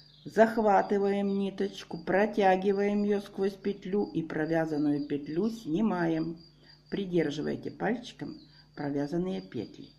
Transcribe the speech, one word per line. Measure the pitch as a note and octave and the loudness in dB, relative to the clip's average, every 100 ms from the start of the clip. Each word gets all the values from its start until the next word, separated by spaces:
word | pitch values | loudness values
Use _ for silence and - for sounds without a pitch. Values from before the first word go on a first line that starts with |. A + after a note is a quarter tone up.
| - - | -20 -20
Захватываем | - G3 A3 A3+ G#3+ F#3+ - G3+ G3 G3+ G3+ G3 | 0 4 6 6 4 6 4 2 2 2 0 0
ниточку, | G3 F#3+ G3 - - E3+ | -2 -2 -6 -6 -12 -10
протягиваем | - F3+ G#3+ A3 F#3+ F#3 G3 G3 G3+ G#3 | 0 2 2 4 4 4 4 2 2 2
ее | G#3 G3+ | 2 0
сквозь | G3+ - G3 | -2 -4 -4
петлю | G3 G3+ G3+ F#3 G3+ - | -2 -6 -6 -2 -2 0
и | E3+ | -2
провязанную | D#3+ D#3+ D#3 E3 D#3+ D3+ D3 C#3+ C#3+ | -4 -2 0 0 0 0 0 0 -2
петлю | C#3+ D3+ D#3+ A3 | -4 -4 -2 -2
снимаем. | A3 - E3 A3 F3+ E3+ D#3+ D#3+ E3 - _ - _ - | -2 -4 0 0 0 0 0 -4 -8 -16 _ -20 _ -10
Придерживайте | F#3 F#3+ E3+ D3+ D3 D3 C#3 - | -8 -2 0 0 -2 -4 -6 -8
пальчиком | - F3 B3 - - D3 - - - _ | -4 -4 -4 -8 -12 -12 -12 -18 -20 _
провязанные | - C#3+ C#3+ C#3+ E3+ F#3 F#3+ | -8 -4 -4 -2 -2 -4 -6
петли. | F#3 B2 G2 - - | -8 -10 -10 -12 -20